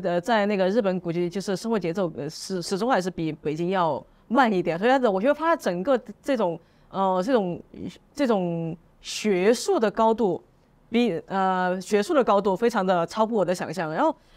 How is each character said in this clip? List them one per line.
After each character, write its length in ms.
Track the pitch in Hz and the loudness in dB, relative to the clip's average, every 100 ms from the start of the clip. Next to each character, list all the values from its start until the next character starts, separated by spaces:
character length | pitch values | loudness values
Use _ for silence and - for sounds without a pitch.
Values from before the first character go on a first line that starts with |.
呃， 160 | 185 175 | 0 -2
在 240 | 175 226 | 0 0
那 100 | 202 | 2
个 140 | 202 185 | 0 0
日 140 | 220 | 2
本 180 | 202 185 | 0 -2
估 100 | 170 | -2
计 200 | 170 175 | -4 -4
就 100 | 196 | -4
是 160 | 196 185 | -4 -4
生 140 | 226 | -2
活 80 | 226 | -2
节 160 | 165 | -2
奏， 180 | 180 175 139 | -2 -4 -4
呃， 120 | 143 | -10
始-， 320 | - - 190 | -10 -8 -8
始 160 | 165 190 | -4 -2
终 140 | 233 | 0
还 100 | 220 | 0
是 100 | 180 | -2
比 220 | 175 160 | -4 -6
北 220 | 156 156 | -4 -6
京 160 | 151 175 | -4 -2
要 340 | 190 165 127 - _ - | 0 0 -2 -8 _ -2
慢 240 | 240 240 | 2 4
一 100 | 185 | 2
点。 160 | 170 165 | 0 0
所 80 | 226 | 2
以 200 | 269 240 | 4 2
我 120 | 190 | 2
觉 100 | 247 | 2
得 40 | |
他 240 | 294 320 330 | 2 0 0
整 260 | 214 175 | 0 -2
个 160 | 185 247 - - | 0 0 -2 -10
这 140 | - 254 | -4 0
种， 240 | 185 165 _ _ _ | 0 -4 _ _ _
呃， 320 | 190 190 185 | -2 0 0
这 80 | 190 | 2
种， 300 | 247 185 170 - - - - _ | 2 0 -4 -12 -14 -14 -14 _
这 140 | - 262 | -2 2
种 500 | 202 180 170 165 165 _ _ | 2 0 -4 -6 -10 _ _
学 540 | - - 214 180 190 | -12 -4 0 2 4
术 260 | 240 - 359 | 2 2 2
的 100 | 214 | 2
高 220 | 202 226 | 2 2
度， 300 | 226 208 160 - _ _ _ - | 2 0 -2 -8 _ _ _ -4
比， 280 | 233 240 165 - | 0 0 -2 -4
呃， 540 | 190 190 185 180 185 | 0 0 2 0 -2
学 220 | - 208 | 0 0
术 100 | 202 | 2
的 100 | 311 | 2
高 160 | 233 202 | 4 4
度 160 | 202 | 2
非 140 | 185 233 | 2 0
常 160 | 226 | 0
的 220 | 185 180 165 | 2 2 0
超 200 | - 220 | 0 0
乎 80 | |
我 80 | 226 | 0
的 120 | 170 | 0
想 180 | 180 131 | 0 -4
象。 180 | 160 160 | -6 -4
然 140 | 165 | 0
后， 100 | 311 294 _ | -2 -2 _